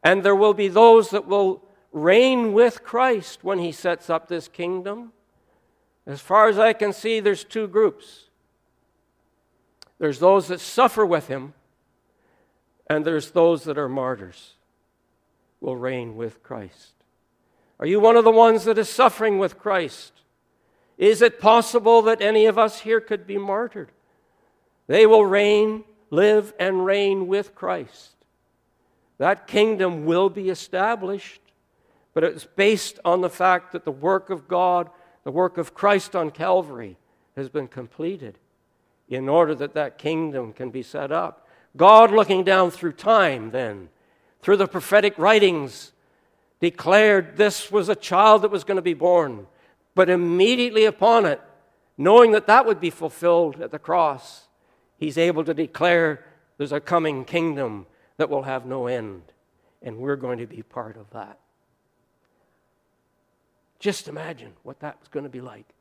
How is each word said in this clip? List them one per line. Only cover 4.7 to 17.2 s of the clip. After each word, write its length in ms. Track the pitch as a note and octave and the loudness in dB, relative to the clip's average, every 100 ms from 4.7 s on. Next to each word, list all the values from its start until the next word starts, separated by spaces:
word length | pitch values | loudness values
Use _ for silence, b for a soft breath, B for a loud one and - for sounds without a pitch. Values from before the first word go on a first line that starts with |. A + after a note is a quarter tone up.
| F#3 F#3 G#3 A#3 _ _ _ _ _ _ _ _ _ - | -8 -10 -14 -18 _ _ _ _ _ _ _ _ _ -18
As 160 | C#3 | -18
far 260 | - G3+ G#3+ | -2 4 4
as 100 | G3+ | 4
I 140 | A3 | 2
can 220 | A3 G#3 | 2 -4
see, 260 | F#3+ A3 A3+ | -6 -6 -2
there's 240 | G#3 G3 | -2 -4
two 240 | - A3+ G#3 | -6 -10 -4
groups. 640 | F#3 G#3+ - - - _ _ _ _ _ _ _ _ _ _ _ _ _ _ _ _ - _ | 0 0 -2 -20 -20 _ _ _ _ _ _ _ _ _ _ _ _ _ _ _ _ -20 _
There's 200 | D#3 C3 | -6 0
those 300 | F3 G3 D3+ | 4 4 0
that 100 | F3+ | -10
suffer 460 | - - B3 - G#3 | -8 0 0 2 0
with 220 | E3 C#3+ | 0 -4
him, 260 | C3+ C3+ _ _ _ _ _ _ _ _ _ _ _ _ _ _ | -12 -12 _ _ _ _ _ _ _ _ _ _ _ _ _ _
and 180 | D3+ D3+ | -6 -4
there's 260 | D#3+ D3+ | -6 -4
those 320 | F3 E3+ E3 | 2 2 2
that 140 | D#3 C#3+ | -4 -8
are 120 | C#3 | -6
martyrs, 680 | C3+ B2+ B2 F#2 - - _ _ _ _ _ _ _ _ _ _ _ | -6 -6 -8 -14 -20 -20 _ _ _ _ _ _ _ _ _ _ _
will 160 | B2+ B2+ | -10 -8
reign 380 | B2+ B2+ A#2 A2 | -8 -8 -10 -12
with 280 | A#2 - | -14 -14
Christ. 500 | _ A#2 F#2+ _ _ _ _ _ | _ -16 -16 _ _ _ _ _